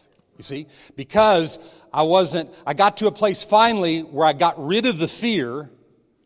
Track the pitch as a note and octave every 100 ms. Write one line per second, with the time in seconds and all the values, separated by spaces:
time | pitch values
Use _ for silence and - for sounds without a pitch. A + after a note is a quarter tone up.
0 | _ _ _ - - C#3 D3+ - - C#3
1 | C3+ G#3 G#3+ F3+ D#3 - - - _ C#3+
2 | D#3+ F#3 E3+ E3 D3+ - - D3+ G3+ G3+
3 | G#3+ G#3 G#3 F#3 - G#3+ A#3 G#3+ E3+ D#3+
4 | D#3+ D3 D#3 C#3+ E3+ E3 C#3+ G#3 B3 D#3+
5 | E3 - A#3 G3 A#2+ C3+ D3 _ _ _
6 | _ _